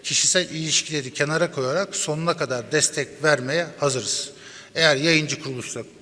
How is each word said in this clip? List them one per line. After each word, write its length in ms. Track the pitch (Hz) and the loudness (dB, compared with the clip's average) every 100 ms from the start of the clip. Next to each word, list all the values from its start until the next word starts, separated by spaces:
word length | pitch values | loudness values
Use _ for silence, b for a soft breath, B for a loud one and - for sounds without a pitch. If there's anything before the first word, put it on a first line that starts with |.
kişisel 460 | - 147 - 185 175 | 0 2 4 2 0
ilişkileri 640 | 160 160 139 - 156 127 | -4 0 0 0 -4 -4
kenara 380 | - 147 160 170 | -2 0 2 0
koyarak 440 | 156 127 156 190 - | 0 -2 0 -2 -4
sonuna 420 | - 151 165 170 | -4 -2 0 -2
kadar 340 | 139 127 110 | -2 -4 0
destek 520 | 151 - - 135 - | 2 2 0 -6 0
vermeye 440 | 151 147 127 160 165 - | 2 2 2 -2 -2 -2
hazırız. 540 | 143 127 104 - - B B B B - | 0 0 -2 -4 -6 B B B B 4
Eğer 200 | 160 135 | 4 6
yayıncı 460 | 160 160 151 156 | 4 4 2 -4
kuruluşta 420 | 139 127 - 123 110 - | -6 -8 -8 -8 -10 -14